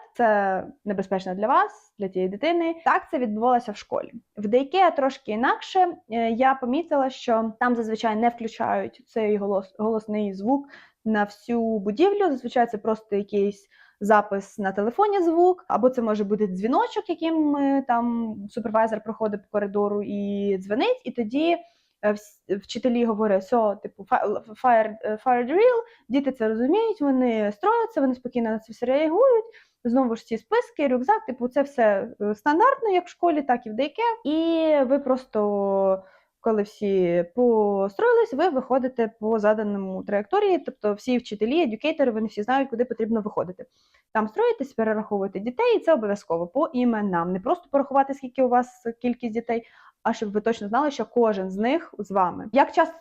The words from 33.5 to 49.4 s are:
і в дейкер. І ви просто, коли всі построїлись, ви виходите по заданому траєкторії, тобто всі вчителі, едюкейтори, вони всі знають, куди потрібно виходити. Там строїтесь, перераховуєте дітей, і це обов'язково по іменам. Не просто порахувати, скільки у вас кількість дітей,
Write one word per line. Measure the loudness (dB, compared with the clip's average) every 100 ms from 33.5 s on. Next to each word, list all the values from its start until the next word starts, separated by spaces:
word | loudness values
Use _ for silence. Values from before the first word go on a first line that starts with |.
| -2 -2
і |
в |
дейкер. | -4 -4 -2 -2 -2
І | -2 0 0 2 2 2
ви | 2 0
просто, | 0 -2 -2 -2 0 0 0 2 2 0 -4 _ _ _
коли | -2 0
всі | -2 -4 0 2 2 2 0
построїлись, | 2 4 4 2 0 -2 2 4 4 2
ви | 0 0
виходите | 0 0 0 0 -2 -4 -2
по | -2 2
заданому | 2 2 0 -4 -6 -8
траєкторії, | -4 -4 0 0 2 0
тобто | -2 -6 -4
всі | -4 -2 -2
вчителі, | -2 -4 0 0
едюкейтори, | 0 -2 -4 0 0
вони | 0 -4
всі | -6
знають, | -2 0 0
куди | -2
потрібно | -4 -2 -2 -2
виходити. | -2 -4 -6 -8 -18 _ _ _ _
Там | -4 -2
строїтесь, | 0 0 0 -6
перераховуєте | -4 -2 -2 -2 -4 -4 -6
дітей, | -8 -2 2 2
і |
це | 2
обов'язково | 2 0 -4 -4 -4 -2
по | -2 -2
іменам. | 0 0 0 -2 -2 -2
Не | -4
просто | -2 -4 -2
порахувати, | -2 0 0 0
скільки | -2 -8 0
у | 2
вас | 2 0 _ -12 -6
кількість | -6 -4 -6
дітей, | -6